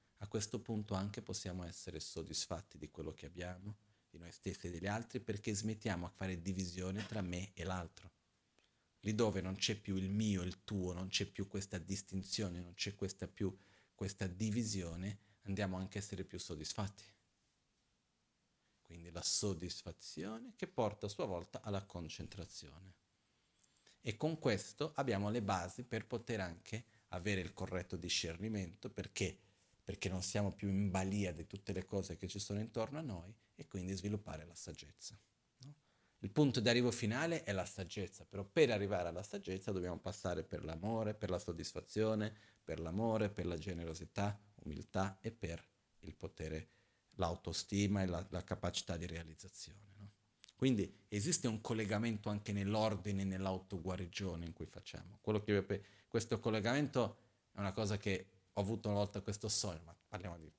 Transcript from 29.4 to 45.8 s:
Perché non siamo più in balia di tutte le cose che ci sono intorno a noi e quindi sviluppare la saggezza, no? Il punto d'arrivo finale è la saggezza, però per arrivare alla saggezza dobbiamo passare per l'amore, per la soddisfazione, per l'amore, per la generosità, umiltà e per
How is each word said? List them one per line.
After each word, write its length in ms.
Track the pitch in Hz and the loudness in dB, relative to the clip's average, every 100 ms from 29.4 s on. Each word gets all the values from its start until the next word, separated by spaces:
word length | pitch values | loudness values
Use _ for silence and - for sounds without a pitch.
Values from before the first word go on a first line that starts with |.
| - _ - _ | -12 _ -20 _
Perché 280 | - 92 95 | -8 -2 0
non 120 | 92 | 0
siamo 300 | 90 107 101 | 2 2 2
più 160 | - 98 | 2 2
in 220 | 98 101 | 4 4
balia 420 | 92 95 101 95 | 4 2 2 2
di 140 | 80 80 | 0 -6
tutte 260 | 101 - | -8 -4
le 140 | 95 92 | -2 0
cose 320 | 101 92 87 | -2 -2 -4
che 100 | 92 | -4
ci 100 | 101 | -4
sono 220 | - 101 | -2 -2
intorno 380 | 113 - 113 143 | -2 -2 -2 -2
a 40 | |
noi 320 | 160 90 87 107 _ | -4 -4 -8 -16 _
e 120 | - 156 | -18 -8
quindi 280 | 98 90 | -4 -2
sviluppare 500 | 95 101 104 104 78 | 0 0 -2 -2 -8
la 100 | 78 | -10
saggezza, 640 | - - 80 73 - - 104 - _ _ _ | -10 -10 -10 -14 -14 -14 -14 -20 _ _ _
no? 100 | 131 147 _ _ _ _ | -16 -16 _ _ _ _
Il 120 | 107 | 0
punto 300 | 101 147 127 | 6 8 8
d'arrivo 300 | 113 120 123 | 6 8 6
finale 540 | 113 107 120 165 165 | 4 2 2 2 0
è 80 | - | 0
la 140 | 95 87 | 0 -2
saggezza, 580 | - 90 - 92 - | -4 -6 -4 -6 -6
però 200 | 87 98 | -8 -6
per 260 | 98 - 143 | 0 6 8
arrivare 380 | 107 101 98 85 | 8 4 2 2
alla 140 | 85 | -2
saggezza 500 | 95 101 98 95 - | -4 -6 -4 -4 -2
dobbiamo 260 | 98 87 85 | 0 0 -2
passare 460 | - 87 95 85 | -4 -4 -2 -2
per 200 | 80 82 | -2 -6
l'amore, 500 | 73 80 98 113 107 | -4 -4 0 2 0
per 160 | 104 95 | 0 0
la 80 | 90 | 0
soddisfazione, 960 | - 82 85 90 - - 110 110 107 104 - - | 0 -4 -4 -6 -4 2 4 4 2 -4 -14 -14
per 160 | - 78 | -6 -4
l'amore, 520 | 82 92 113 110 104 | -2 2 4 4 4
per 160 | 101 87 | 2 0
la 100 | 85 | 0
generosità, 800 | 78 85 82 82 87 - 101 104 - - | -2 -4 -4 -6 -6 0 0 0 -8 -12
umiltà 540 | - 73 - 101 95 98 | -8 -6 -2 0 0 0
e 120 | 117 | -6
per 340 | - 85 82 - _ | -4 -6 -6 -10 _